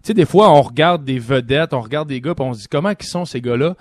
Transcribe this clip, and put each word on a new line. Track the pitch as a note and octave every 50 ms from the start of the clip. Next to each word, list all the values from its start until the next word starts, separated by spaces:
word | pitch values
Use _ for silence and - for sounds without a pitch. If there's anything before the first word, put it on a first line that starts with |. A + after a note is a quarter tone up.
| _
sais, | - A3
des | G#3+ D#3
fois, | - - F#3 G#3+ G3+
on | D#3 D3
regarde | C3 - B2 B2+ D3+ E3+ F3+ E3+ C#3+
des | C3 C3 B2+
vedettes, | A#2 A2+ C#3 C3 A#2+ A2+ C3 D3 E3 E3 -
on | C3
regarde | A2+ A2 C3 D3+ D#3 D3+
des | C#3 B2+
gars, | B2 D3+ -
puis | - C3+
on | C3 B2
se | A2
dit, « | G2+ -
Comment | - C3 D#3+ G3+ G#3
qu'ils | - - -
sont, | - F3 F3
ces | D#3 - B2+
gars-là ? » | B2 A#2+ A#2+ A#2+ C#3 E3+ F#3 -